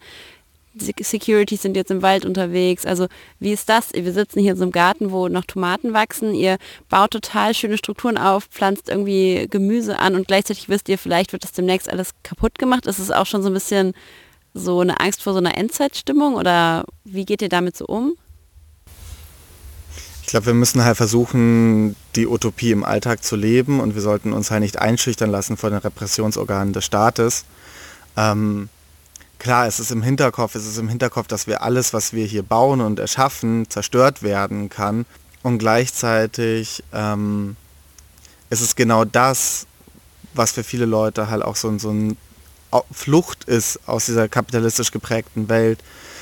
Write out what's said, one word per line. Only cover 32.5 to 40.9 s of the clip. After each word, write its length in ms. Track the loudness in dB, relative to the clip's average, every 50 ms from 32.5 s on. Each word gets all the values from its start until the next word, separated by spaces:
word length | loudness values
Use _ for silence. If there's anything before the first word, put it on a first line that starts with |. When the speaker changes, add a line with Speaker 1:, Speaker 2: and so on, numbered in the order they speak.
| 2 2 4 4 2 2
Speaker 2:
und 180 | 0 0 -2 -2
erschaffen, 680 | -4 -4 -2 0 0 -2 -2 -2 -2 -2 0 -2 -2 -4
zerstört 540 | -6 -8 -6 0 2 4 4 4 2 0 -2
werden 480 | -2 0 0 -2 -2 -4 -6 -6 -8
kann. 340 | -6 -4 -4 -2 -2 -2 -4 -6 -10 -20 -20 -20 -18 _ -2
Und 160 | -2 0 2
gleichzeitig, 1200 | 2 4 4 4 2 0 -2 -4 -2 2 2 2 2 0 -2 -2 -2 -2 -2 -2 -4 -6 -10 -14 -14 -10 -6
ähm, 640 | -4 -4 -2 -2 -2 -2 -2 -2 -2 -4 -6 -8 -12 -18 _ _ -20 _ _ _ -20 -20 -20 _ -20 -20 -20 -20 _ _ _
ist 140 | -4 -2 -2
es 140 | -2 0
genau 280 | 2 2 4 4 4 4
das, 640 | 4 4 4 4 4 2 0 -2 -4 -4 -6 -8 -12 _ _ _ -20 -20 -20 _ -20 _ -20 -20 -8 -2
was 200 | 0 0 0 0
für 120 | -4 -6
viele 220 | -6 -4 -2 0
Leute 420 | 0